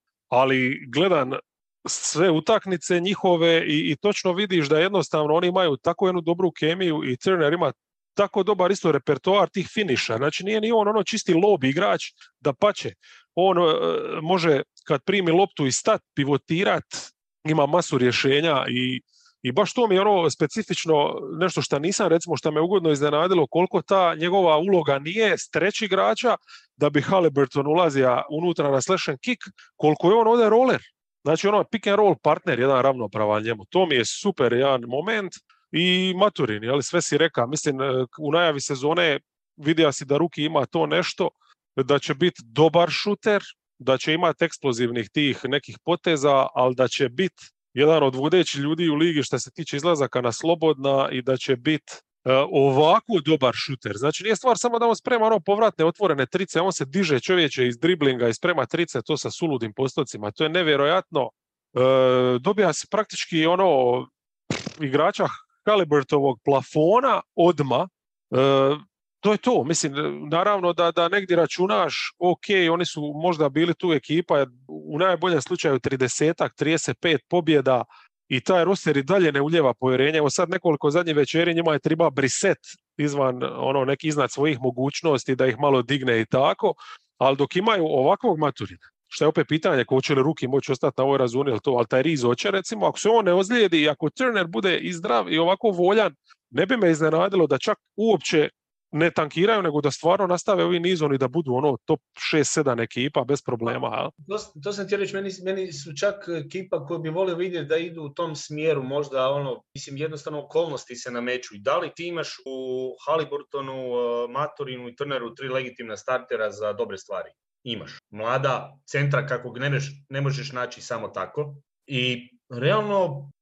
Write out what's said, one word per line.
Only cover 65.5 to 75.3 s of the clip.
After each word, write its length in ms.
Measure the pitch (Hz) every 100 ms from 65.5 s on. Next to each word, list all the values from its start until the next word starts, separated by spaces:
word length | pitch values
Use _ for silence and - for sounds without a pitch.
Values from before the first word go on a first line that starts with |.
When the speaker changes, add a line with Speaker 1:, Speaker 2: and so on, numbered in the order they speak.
| _ -
Speaker 1:
Haliburtovog 720 | 208 165 147 135 147 139 123
plafona 760 | - 135 123 156 156 226 269 208 -
odma. 540 | - 175 151 135 127 185 - _ _ _
E, 60 | 127 135 139 135 151 - _ _ _
to 120 | 202
je 60 | 214
to. 260 | - 220
Mislim, 280 | 135 165 151 139 151 143 147
naravno 420 | 160 196 202 175
da, 180 | 170 170
da 180 | 170 170
negdje 280 | 202 185 175
računaš, 800 | 156 - 185 214 165 - - -
ok, 280 | 180 165 - 196 170
oni 120 | 170
su 280 | 175 - 147 147
možda 260 | 170 160 147
bili 260 | 139 170
tu 180 | 160 185
ekipa 540 | 151 - 156 165 151 131 123 -
u 300 | 156 156 151
najboljem 440 | 185 170 180